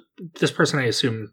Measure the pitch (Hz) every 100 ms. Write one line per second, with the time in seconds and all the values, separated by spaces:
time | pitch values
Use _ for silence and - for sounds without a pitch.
0 | _ - 175 - 151 - 156 143 120 -
1 | 127 110 104